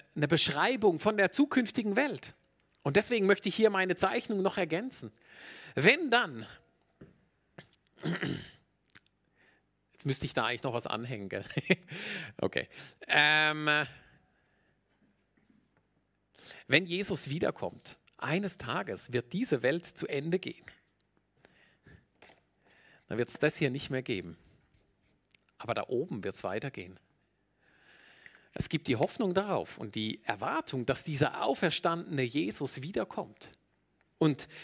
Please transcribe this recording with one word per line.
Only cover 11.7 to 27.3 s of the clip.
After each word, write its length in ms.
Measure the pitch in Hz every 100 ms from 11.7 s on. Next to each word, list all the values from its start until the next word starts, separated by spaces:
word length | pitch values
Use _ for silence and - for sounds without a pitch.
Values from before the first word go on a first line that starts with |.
| - - 165 - - 156 -
Okay. 300 | 95 - - - - - -
Ähm, 800 | 151 151 156 156 151 151 151 143 - - _ _ _ _ _ _ _ _ _ _ _ _ _ _ _ _ _ _ _ _ _ _ - - - -
wenn 200 | 139 185
Jesus 440 | 175 202 175 -
wiederkommt, 680 | 147 - - 87 - - - _ -
eines 420 | - 175 202 -
Tages 540 | 123 151 196 95 -
wird 200 | 120 -
diese 300 | 185 254 131
Welt 240 | 127 170 -
zu 220 | - -
Ende 320 | 143 156 185
gehen. 240 | - - - - _ _ _ _ _ _ - _ _ _ _ - _ _ - - _ _ _ _ - - _
Dann 60 | 113
wird's 200 | 120 -
das 200 | 151 -
hier 100 | 143
nicht 220 | 127 -
mehr 100 | 131
geben. 380 | 127 101 82 - - _ _ _ _ _ _ _ _ _ _ _
Aber 160 | -
da 100 | 110 -
oben 360 | 117 - 113
wird's 200 | 95 -
weitergehen. 540 | 95 104 143 - 90 90 _ _ _